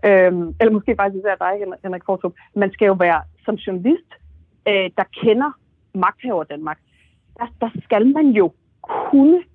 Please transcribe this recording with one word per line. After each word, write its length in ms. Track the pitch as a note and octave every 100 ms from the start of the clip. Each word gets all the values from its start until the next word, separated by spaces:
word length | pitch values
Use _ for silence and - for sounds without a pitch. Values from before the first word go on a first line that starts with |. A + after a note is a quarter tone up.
| G#3+
øh, 260 | G3 F#3 F3+ E3+ -
eller 120 | A#3
måske 240 | G#3+ G3+ G#3
faktisk 200 | G3+ G3
især 140 | G3+ F#3+
dig, 180 | F3+ G3+
Hen-, 200 | G3 F3+
Henrik 180 | F#3+ F3+ -
Qvortrup. 280 | F#3+ F3+ - _ -
Man 160 | G3
skal 140 | G3 G#3
jo 80 |
være, 280 | F#3+ F3 E3 - _ -
som 100 | G#3
journalist, 540 | - F#3 G3 E4 _ - _ - _ _ -
øh, 220 | G3+ F#3 -
der 60 | F#3+ -
kender 280 | A#3 A3 C#4+ C4+ _ _ _
magthaver 500 | F#3+ F3+ - B3+ F#3+
Danmark, 360 | D#3 D3 D#3 D3+ _ _ _ _ _ _
der, 80 | - -
der 80 | A3+ -
skal 240 | - G#3+ A#3
man 180 | C#4+ D4+
jo 260 | G#3+ F3 _ _ _ - - -
kunne 280 | C#4 C#4 F4 -